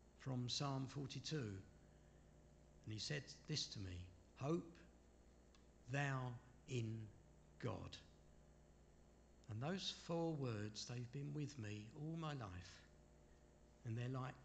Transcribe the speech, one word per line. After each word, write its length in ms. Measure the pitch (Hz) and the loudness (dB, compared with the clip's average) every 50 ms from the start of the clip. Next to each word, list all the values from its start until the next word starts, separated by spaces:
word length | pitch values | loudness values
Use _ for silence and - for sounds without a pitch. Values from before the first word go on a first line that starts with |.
| - - - - | -18 -18 -14 -6
from 320 | - 139 131 123 123 120 | 0 2 4 4 6 6
Psalm 380 | - - 147 139 135 135 135 123 | 6 6 6 6 6 4 4 2
forty-two. 480 | - - 139 131 - 135 - - 156 156 | 2 0 0 0 0 -2 0 2 2 4
And 1600 | 123 107 98 95 92 - - - - - - - - - - - - - - - - - - - - - - - - - 107 | 4 2 0 -2 -4 -8 -14 -16 -16 -18 -18 -18 -18 -16 -16 -16 -16 -16 -16 -16 -16 -18 -18 -18 -18 -16 -16 -10 -4 -2 0
he 40 | 107 | 2
said 260 | - - 151 143 131 - - - - - | 2 2 2 0 0 -4 -8 -8 -2 2
this 200 | 156 - - - | 4 4 4 2
to 120 | - - | 0 -2
me, 160 | 98 92 92 87 90 - - - - - - - | 0 0 0 -2 -4 -6 -8 -14 -16 -14 -6 0
"Hope 420 | 127 139 165 175 - - - - - - - - - - - - - - - - - - - - - - - - - - | 4 4 4 4 4 0 -8 -12 -14 -16 -16 -18 -18 -18 -18 -18 -18 -18 -18 -18 -18 -18 -18 -18 -18 -18 -18 -14 -4 2
thou 420 | 123 143 143 139 135 131 127 123 120 123 - - - - - - | 4 6 6 6 6 4 4 2 0 -2 -8 -12 -16 -14 -4 2
in 400 | 135 123 117 110 110 113 110 104 101 - - - - - - - - - | 4 4 4 4 2 0 -2 -4 -8 -12 -14 -16 -16 -18 -18 -18 -10 -2
God." 360 | - 120 98 90 90 92 - - - - - - - - - - - - - - - - - - - - - - - - - - - - - - - - | 0 2 2 2 -2 -4 -6 -8 -10 -12 -18 -18 -18 -18 -16 -16 -16 -18 -18 -18 -18 -18 -18 -18 -18 -18 -18 -18 -18 -18 -18 -18 -18 -18 -18 -14 -6 -2
And 100 | 110 107 | 0 2
those 300 | 127 151 185 190 185 - - - - | 4 4 4 4 4 2 0 0 0
four 280 | - 170 165 165 165 160 | 2 4 6 6 6 6
words, 540 | 143 135 123 113 104 104 107 107 - - - | 6 4 4 4 4 2 2 0 -2 -2 0
they've 240 | 123 123 123 117 | 0 0 0 0
been 200 | - 143 143 143 143 | 0 0 0 2 2
with 240 | 151 147 - - - | 2 2 0 0 0
me 260 | 110 104 104 104 104 113 - 151 | 0 0 0 0 -2 -4 -4 -2
all 160 | 151 156 160 165 | 0 0 2 2
my 160 | 160 156 147 | 2 2 2
life. 480 | 135 120 98 90 90 90 - - - - - - - - - - - - - - - - - - - - - - - - | 2 0 -2 -2 -4 -6 -8 -10 -12 -14 -16 -16 -18 -18 -18 -18 -18 -18 -18 -18 -18 -18 -18 -18 -18 -20 -18 -14 -6 -2
And 100 | 123 110 | 0 2
they're 140 | 120 120 123 | 4 4 2
like 240 | 131 131 127 131 - - - | 2 2 0 0 -2 -6 -12